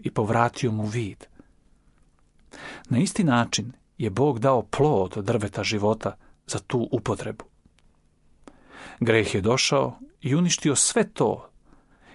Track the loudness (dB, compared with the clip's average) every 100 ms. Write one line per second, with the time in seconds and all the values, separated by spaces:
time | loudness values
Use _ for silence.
0 | -6 -2 0 2 0 0 -4 -2 -4 -4
1 | -6 -10 -20 -20 -20 _ _ _ _ _
2 | _ _ _ _ _ -18 -16 -12 -2 0
3 | 0 2 2 4 2 -2 -6 -12 _ -6
4 | -4 2 2 2 2 2 0 2 2 4
5 | 0 -2 -2 0 -2 -4 -4 0 0 0
6 | -2 -8 -18 _ -10 -10 -4 -4 0 -2
7 | -2 -4 -6 -12 -16 _ _ _ _ _
8 | _ _ _ _ -20 -20 -20 -20 -14 -2
9 | 2 4 4 0 0 2 2 2 0 -4
10 | -20 _ -2 2 2 0 0 2 2 0
11 | -2 0 0 -2 -8 _ _ -20 _ _
12 | -14